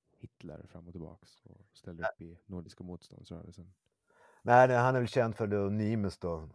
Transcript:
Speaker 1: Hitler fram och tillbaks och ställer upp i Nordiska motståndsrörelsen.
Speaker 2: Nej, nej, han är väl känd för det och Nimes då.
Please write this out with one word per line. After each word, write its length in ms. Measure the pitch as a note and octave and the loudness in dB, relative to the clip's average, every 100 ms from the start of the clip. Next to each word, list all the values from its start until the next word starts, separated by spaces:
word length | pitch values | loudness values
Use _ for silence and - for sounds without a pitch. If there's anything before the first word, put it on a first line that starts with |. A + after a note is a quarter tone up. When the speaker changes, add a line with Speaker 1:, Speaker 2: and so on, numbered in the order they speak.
| _ | _
Speaker 1:
Hitler 540 | _ - _ E2+ D2+ - | _ -20 _ -18 -18 -20
fram 200 | E2 F2 | -20 -18
och 60 | |
tillbaks 520 | F2 D#2+ - - _ - | -14 -14 -16 -20 _ -20
och 200 | - _ | -20 _
ställer 300 | - - E2+ | -20 -18 -8
upp 180 | F#2+ - | -8 -8
i 180 | F2 E2+ _ | -16 -18 _
Nordiska 380 | F#2 E2+ - | -12 -12 -16
motståndsrörelsen. 880 | F2+ F2 - - - E2+ E2 F2+ F2+ _ _ _ _ _ - _ | -14 -14 -16 -20 -18 -16 -16 -20 -20 _ _ _ _ _ -20 _
Speaker 2:
Nej, 260 | - B2 B2+ | 6 8 8
nej, 100 | B2 | 6
han 180 | B2 C3 | 4 2
är 40 | |
väl 80 | A#2+ | 2
känd 260 | - A2+ A2+ | 2 0 0
för 120 | G#2+ | -2
det 120 | G#2 | 0
och 120 | G2+ | 0
Nimes 440 | G#2 G#2+ A2+ G2+ - | 0 0 0 -2 -4
då. 320 | F2+ E2 D#2 | -6 -6 -8